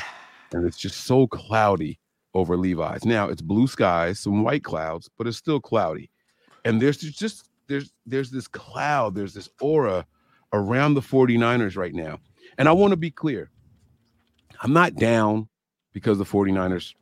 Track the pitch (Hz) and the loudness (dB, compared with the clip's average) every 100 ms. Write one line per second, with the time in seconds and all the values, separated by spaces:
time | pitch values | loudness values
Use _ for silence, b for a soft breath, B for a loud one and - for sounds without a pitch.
0 | B B B B B 87 87 - - - | B B B B B -4 -4 -6 -10 -10
1 | - 131 123 - - 110 104 90 76 - | 0 2 2 -2 -2 2 2 2 -4 -10
2 | _ _ _ 95 87 90 92 82 80 - | _ _ _ -2 0 0 0 -2 -4 -4
3 | 110 110 101 - 82 104 135 - 92 85 | 0 0 0 -4 -2 2 2 2 2 2
4 | 85 98 104 104 117 147 - 80 80 82 | 0 -2 -2 0 2 -2 -4 -6 -6 -8
5 | - - 117 113 165 147 - 110 85 78 | -14 -8 -8 -6 -4 -4 0 -2 -2 -4
6 | - _ _ _ _ _ 117 113 139 143 | -12 _ _ _ _ _ 0 2 2 0
7 | 151 143 214 - _ _ - 139 135 _ | -10 -8 -8 -8 _ _ -8 -8 -8 _
8 | 113 135 127 131 - - - - 143 143 | -6 -6 -4 -10 -12 -18 -14 -6 -2 0
9 | 107 98 98 98 - - 139 156 113 90 | -2 -4 -8 -12 -20 -6 0 2 2 -2
10 | - _ _ _ - 107 98 127 147 143 | -4 _ _ _ -4 -2 0 2 4 2
11 | - 131 123 117 117 120 101 95 90 80 | 2 4 4 4 4 2 0 -4 -6 -6
12 | 78 73 _ _ b - 147 180 202 175 | -8 -12 _ _ b 2 4 6 4 2
13 | 160 - 156 101 - _ _ _ _ _ | -4 -4 -4 -4 -10 _ _ _ _ _
14 | _ _ _ _ _ - 120 160 175 - | _ _ _ _ _ -6 2 2 2 2
15 | 113 113 107 110 110 _ _ _ _ 98 | 2 4 2 0 -4 _ _ _ _ -4
16 | 113 98 95 101 98 98 92 90 - _ | 0 0 0 0 2 0 0 -4 -8 _